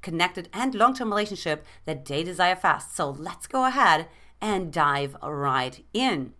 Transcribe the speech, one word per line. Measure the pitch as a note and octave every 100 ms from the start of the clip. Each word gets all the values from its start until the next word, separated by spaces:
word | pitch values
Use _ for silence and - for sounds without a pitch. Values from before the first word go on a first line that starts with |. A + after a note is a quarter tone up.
connected, | - E3 F3+ - E3+
and | G#3 C4
long-term | G#3+ A#3 C4 A#3
relationship | G3+ G#3 F#3+ E3+ D3+ - -
that | - C#3+
they | C#3 C#3+
desire | E3+ F3+ F3+
fast. | F#3 F3+ C#3+ -
So | - D3+
let's | C#3 E3 - -
go | C4
ahead | C4 B3+ A3 D#3 E3 - - -
and | G#3+ G3 F3
dive | D#3 D3 C#3+ C#3 C#3
right | - D3 C#3+ C3 B2+ - -
in. | G#3+ B3+ E3+ B2 -